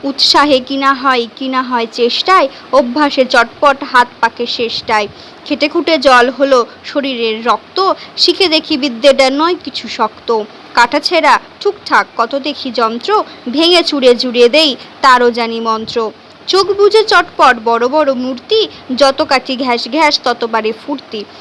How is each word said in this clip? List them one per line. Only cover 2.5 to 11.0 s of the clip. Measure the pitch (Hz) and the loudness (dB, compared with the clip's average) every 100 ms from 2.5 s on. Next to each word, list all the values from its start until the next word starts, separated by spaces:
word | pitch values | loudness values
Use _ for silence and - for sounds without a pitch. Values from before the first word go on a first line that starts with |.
| - - | -6 -2
অভ্যাসে | 262 240 247 294 269 254 | 0 0 0 0 0 2
চটপট | 254 233 - 285 269 | 2 0 0 0 0
হাত | 285 254 240 - | 0 0 0 -2
পাকে | 226 - 233 | -4 -4 -8
শেষটায়। | - 233 - - 214 202 - - - - | -4 -6 -6 -2 -2 -2 -10 -20 -20 -8
খেটে | 277 294 | -4 -2
খুটে | 339 330 320 | -2 0 2
জল | 269 247 247 | 4 6 4
হলো | 262 277 262 233 - - | 0 2 2 0 -8 -8
শরীরের | 294 269 247 226 220 233 | -6 -4 -4 -4 -4 -2
রক্ত, | 214 - - 381 302 - - | -4 -4 -2 -2 -2 -8 -4
শিখে | - 349 370 | -2 0 0
দেখি | 311 311 302 | 0 -2 -4
বিদ্যেটা | 285 233 285 269 262 | -4 2 2 4 2
নয় | 277 330 370 | 2 -2 -2
কিছু | - - 220 | -8 -12 -12
শক্ত। | - 214 - - 226 214 - - | -6 -6 -6 -4 -4 -4 -16 -4
কাটাছেঁড়া | - 240 294 | 0 2 0